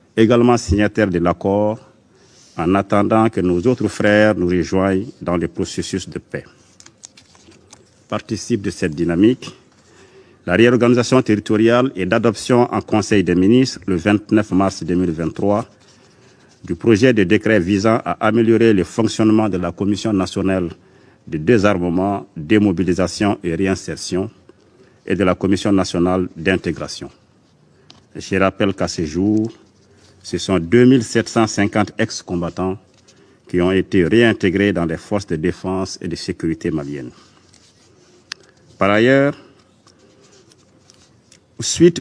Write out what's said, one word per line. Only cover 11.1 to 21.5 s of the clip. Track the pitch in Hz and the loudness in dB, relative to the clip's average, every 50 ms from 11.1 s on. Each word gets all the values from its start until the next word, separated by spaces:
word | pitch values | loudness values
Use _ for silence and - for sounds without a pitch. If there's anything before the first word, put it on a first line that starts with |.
| 131 127 | 2 2
territoriale | - - 107 104 - - 110 107 113 113 120 123 127 135 - | 2 2 0 -2 0 -2 0 2 4 4 4 2 2 0 -4
et | 92 92 | -4 -2
d'adoption | 92 113 117 107 117 101 - - - 127 120 127 - | 0 0 2 2 0 -2 -2 -2 0 2 2 2 2
en | - 107 | 0 -4
Conseil | - - - - - - 113 101 87 | -4 -2 -2 -2 0 2 2 2 2
des | 87 87 | 2 2
ministres | 90 92 101 120 131 131 - - - - | 2 4 4 4 4 2 0 -4 -8 -6
le | 98 92 | -4 -4
vingt-neuf | 82 - 104 104 98 - - 107 110 104 - | 0 2 2 0 0 0 0 0 0 0 0
mars | 92 92 98 95 - - 85 | 0 0 0 0 -2 -4 -6
deux | 80 87 | -4 -2
mille | 90 92 87 | 0 0 -2
vingt-trois | 80 80 82 80 - - 98 101 101 110 - - _ _ _ _ _ _ _ _ _ _ _ _ _ _ _ _ _ _ | -2 -4 -6 -6 -6 -4 -2 0 0 -2 -2 -8 _ _ _ _ _ _ _ _ _ _ _ _ _ _ _ _ _ _
du | - - 87 | -10 -10 -10
projet | - - 117 110 95 127 131 | -2 2 2 4 6 4 4
de | 120 110 95 | 4 4 2
décret | 85 107 101 - 110 110 101 | 2 2 0 2 2 2 2
visant | 82 92 104 95 104 113 113 - - | 2 0 0 0 2 2 0 0 -2
à | 85 87 - - | -6 -6 -2 -2
améliorer | 110 107 117 113 110 113 110 117 113 | 0 2 2 4 4 4 4 4 4
le | 104 92 85 | 4 2 0
fonctionnement | - - - 110 110 - - 110 110 110 110 107 104 | -2 -2 -2 -2 -2 0 0 2 2 4 2 2 0
de | 92 | -2
la | 90 90 85 | -4 -4 -6
Commission | 85 - 101 101 104 - - 113 | -6 -4 -2 -2 -2 -2 -4 -2
nationale | 101 95 90 90 - 98 92 95 95 95 87 80 - - _ _ _ - _ _ _ _ _ | -2 -2 -2 -2 -4 -4 -2 -2 -2 -2 -2 -4 -8 -14 _ _ _ -20 _ _ _ _ _
de | - 156 | -10 -10
désarmement, | 78 78 101 | -4 2 2